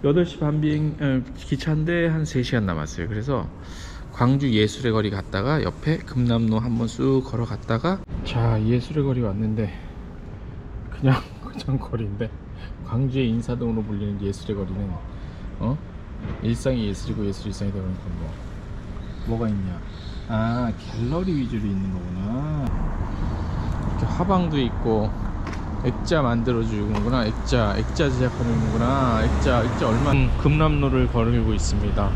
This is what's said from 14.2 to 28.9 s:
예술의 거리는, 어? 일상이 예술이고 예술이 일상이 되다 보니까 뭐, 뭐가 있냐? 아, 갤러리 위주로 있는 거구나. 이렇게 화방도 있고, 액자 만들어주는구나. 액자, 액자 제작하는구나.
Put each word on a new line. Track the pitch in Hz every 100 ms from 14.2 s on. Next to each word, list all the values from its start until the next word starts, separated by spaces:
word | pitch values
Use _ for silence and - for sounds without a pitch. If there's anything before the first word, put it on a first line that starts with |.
예술의 | 98 98 - 101
거리는, | 92 92 101 82 - - - - - -
어? | 113 147 - - - - - -
일상이 | 110 117 135 127 107
예술이고 | 95 - 113 101
예술이 | 95 104
일상이 | 95 101
되다 | 98
보니까 | 92 92 95 123
뭐, | 80 78 - - - - - - - - -
뭐가 | 113 113
있냐? | 104 95 85 - - - - -
아, | 110 113 120 120 107
갤러리 | - 110 120 160 185
위주로 | 156 120 113 101
있는 | 95 95
거구나. | 92 90 90 101 123 151 151 131 - - - - - - - - - - - -
이렇게 | - 120
화방도 | - 180 190 175 147
있고, | 123 - 120 110 107 - - - - - - - 127
액자 | 127 - 165
만들어주는구나. | 135 117 117 120 113 107 107 104 107 127 110
액자, | 107 - 123 107 101
액자 | 113 - 151
제작하는구나. | 127 127 - 120 113 110 110 120